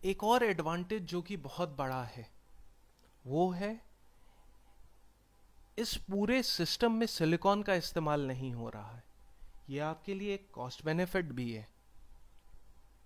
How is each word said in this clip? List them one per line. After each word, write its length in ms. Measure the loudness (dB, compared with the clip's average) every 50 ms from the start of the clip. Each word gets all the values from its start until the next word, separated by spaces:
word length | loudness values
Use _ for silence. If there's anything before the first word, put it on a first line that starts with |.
एक 220 | 0 -2 -2 2 4
और 180 | 6 6 6 6
एडवांटेज 580 | 4 2 2 2 0 0 -2 -2 -2 -4 -4 -4
जो 180 | -2 -4 -4 -4
कि 140 | -4 -8 -8
बहुत 380 | -8 -10 -4 -2 -4 -4 -2
बड़ा 260 | -2 -2 0 0 -2 -4
है 240 | -4 -8 -12 -14 -14 -16 -20 -20 -20 -20 -20 -20 -20 -20 -20 -20 -20 -20 _ -20 -20 -20 -18 -8
वो 260 | -2 2 2 2 2
है 220 | 2 0 -2 -4 -4 -6 -12 -20 -20 _ -20 -20 -20 -20 -20 -20 -20 -20 -20 -20 -20 -20 -20 -20 -20 -20 -20 -20 -20 -20 -20 -20 -20 _ _ _ _ -20 -20 -20 -20 -20 -20 -16 -4 -4
इस 180 | -2 -2 -2 -4 -4
पूरे 380 | -2 0 2 2 4 4 2 2
सिस्टम 500 | 2 0 0 0 0 2 4 4 4 4
में 140 | 4 0
सिलिकॉन 560 | 0 2 2 4 4 4 4 6 4 4 4 4
का 120 | 2 2
इस्तेमाल 520 | 2 2 0 -2 0 2 2 2 2 2
नहीं 260 | 0 -2 -2 -4 -4 -4
हो 160 | -4 -6 -6
रहा 200 | -8 -10 -12 -12
है। 140 | -14 -16 -18 -20 -20 -20 -20 -20 -20 -18 -16 -16 -16 -16 -12 -8
ये 80 | -4 -2
आपके 340 | -2 -2 -4 -4 -6 -6 -6
लिए 200 | -4 -2 -4 -4
एक 160 | -4 -6 -12 -12
कॉस्ट 320 | -10 -8 -8 -8 -4 -2
बेनिफिट 480 | 0 2 2 2 2 2 0 0 0 -2
भी 200 | -4 -2 -2 -4
है 160 | -6 -8 -12 -18 -20 -20 -20 -20 -18 -18 -18 -18 -20 -20 -20 -20 -20 _ -18 -18 -18 -18 -18 -20 -20 -20 -20 -20 -20 -20